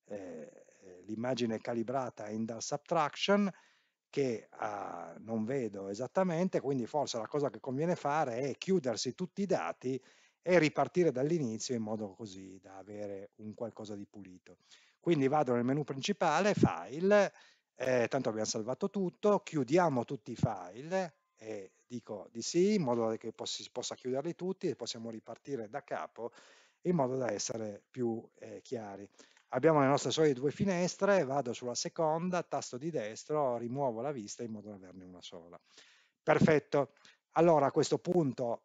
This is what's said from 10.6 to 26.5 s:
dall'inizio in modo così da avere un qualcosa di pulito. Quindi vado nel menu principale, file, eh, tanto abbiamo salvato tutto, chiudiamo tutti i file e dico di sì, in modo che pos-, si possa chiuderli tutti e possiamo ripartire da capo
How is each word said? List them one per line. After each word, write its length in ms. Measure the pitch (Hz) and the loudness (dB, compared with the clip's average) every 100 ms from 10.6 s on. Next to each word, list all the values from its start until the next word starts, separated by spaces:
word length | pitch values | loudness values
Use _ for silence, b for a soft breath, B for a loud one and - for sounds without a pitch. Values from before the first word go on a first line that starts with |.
| 156 - 139 - 170 | 6 2 0 4 2
dall'inizio 600 | 123 143 170 127 110 - | 2 0 0 -2 -4 -4
in 80 | 120 | -2
modo 320 | 107 110 104 | -2 -4 -6
così 460 | 95 110 92 95 95 | -8 -12 -12 -14 -18
da 160 | 95 98 | -18 -18
avere 540 | 95 104 104 98 101 _ | -14 -10 -8 -8 -12 _
un 180 | 107 101 | -14 -8
qualcosa 400 | 113 - 107 101 | -10 -10 -12 -10
di 100 | 101 | -12
pulito. 520 | 107 95 92 - 90 b b b b | -16 -18 -20 -20 -20 b b b b
Quindi 280 | - 165 135 | 0 2 4
vado 280 | 151 139 120 | 2 2 2
nel 80 | |
menu 200 | 120 143 | 2 0
principale, 680 | 147 135 135 208 175 151 202 | -2 -4 -4 0 2 4 4
file, 800 | 190 - 85 90 139 190 208 190 b b b _ | 6 4 4 -8 -2 4 6 6 b b b _
eh, 320 | _ 127 127 113 | _ 2 2 2
tanto 220 | 143 123 | 0 -2
abbiamo 180 | 107 107 | -2 -2
salvato 440 | 120 110 131 202 | -2 -4 -4 -2
tutto, 480 | 202 180 - 208 202 | -2 -4 0 2 2
chiudiamo 680 | - 156 120 165 175 131 113 | 2 -2 2 4 4 2 -2
tutti 260 | 139 - | -8 -8
i 40 | 113 | 0
file 800 | 123 101 87 104 151 190 175 _ _ _ | 0 0 -10 -14 -4 -2 -2 _ _ _
e 360 | 110 107 95 _ _ | -10 -10 -10 _ _
dico 420 | 120 - 107 85 | -12 -10 -12 -10
di 120 | - | -10
sì, 320 | - 170 190 214 | -2 4 4 4
in 80 | |
modo 260 | 139 120 113 113 | 2 2 2 -2
che 160 | 113 | -6
pos-, 300 | - 113 - | -8 -8 -8
si 80 | 104 | -8
possa 240 | - 113 - | -8 -8 -8
chiuderli 400 | 127 131 156 165 | -4 -4 -4 -6
tutti 320 | 180 185 180 | -6 -4 -4
e 80 | 117 | -4
possiamo 340 | 117 120 113 | -6 -8 -8
ripartire 600 | 113 - 113 - 135 107 | -10 -12 -16 -8 -6 -6
da 140 | 135 | -10
capo 480 | - 143 - - 117 B B | -6 -6 -6 -8 -10 B B